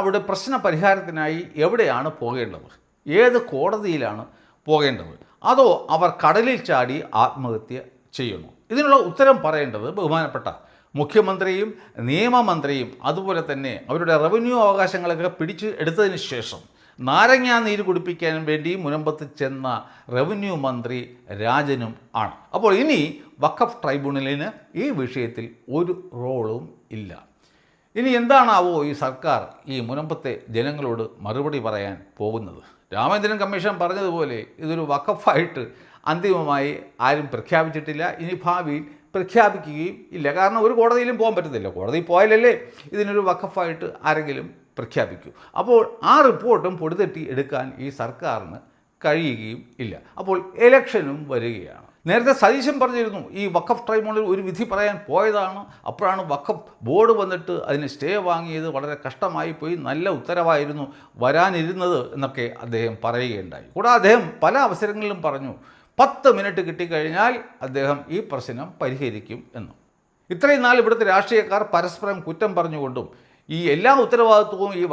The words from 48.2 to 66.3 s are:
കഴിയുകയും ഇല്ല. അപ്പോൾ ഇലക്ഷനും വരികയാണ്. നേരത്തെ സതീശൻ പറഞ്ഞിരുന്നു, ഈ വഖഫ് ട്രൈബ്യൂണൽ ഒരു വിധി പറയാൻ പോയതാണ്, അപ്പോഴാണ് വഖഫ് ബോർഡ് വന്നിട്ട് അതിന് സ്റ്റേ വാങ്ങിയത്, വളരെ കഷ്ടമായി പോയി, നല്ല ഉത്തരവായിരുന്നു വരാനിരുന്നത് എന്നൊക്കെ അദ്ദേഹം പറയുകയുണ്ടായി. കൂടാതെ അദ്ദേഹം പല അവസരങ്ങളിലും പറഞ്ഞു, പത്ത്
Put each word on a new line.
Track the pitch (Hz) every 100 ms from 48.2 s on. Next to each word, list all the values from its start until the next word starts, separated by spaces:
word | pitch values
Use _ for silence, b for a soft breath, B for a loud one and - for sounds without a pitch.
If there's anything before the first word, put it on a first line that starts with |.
| 165 117 87 98 _ b b _
കഴിയുകയും | 156 156 160 113 107 113 - -
ഇല്ല. | 117 87 - -
അപ്പോൾ | 190 185 185 - 240
ഇലക്ഷനും | 262 247 208 147 147 143
വരികയാണ്. | 127 117 107 78 - - _ 160
നേരത്തെ | 214 240 269
സതീശൻ | 208 269 254 277
പറഞ്ഞിരുന്നു, | 254 240 226 196 120 190
ഈ | 202
വഖഫ് | 170 - 233 -
ട്രൈബ്യൂണൽ | 220 214 214 208
ഒരു | 190 185
വിധി | 165 233
പറയാൻ | 196 208 196 -
പോയതാണ്, | 160 214 208 185 196 202 B -
അപ്പോഴാണ് | - 196 190 170
വഖഫ് | 139 - 160 - - 117
ബോർഡ് | 170 226 214
വന്നിട്ട് | 190 180 160 170 -
അതിന് | 143 143
സ്റ്റേ | - 147 208 180
വാങ്ങിയത്, | 165 170 160 160 135
വളരെ | 147 147
കഷ്ടമായി | 139 - 190 160 160 156
പോയി, | 156 175 131
നല്ല | 147 185 147
ഉത്തരവായിരുന്നു | 113 175 165 151 147 147 139 B B -
വരാനിരുന്നത് | 127 156 190 175 160 185 180 156 120 139
എന്നൊക്കെ | 135 135 120 - 123
അദ്ദേഹം | 113 113 107
പറയുകയുണ്ടായി. | 117 120 123 104 92 67 -
കൂടാതെ | 170 233 240
അദ്ദേഹം | 190 233 170 -
പല | 160 254 247
അവസരങ്ങളിലും | 170 208 214 208 196 165
പറഞ്ഞു, | 139 135 - b b b -
പത്ത് | 262 - 277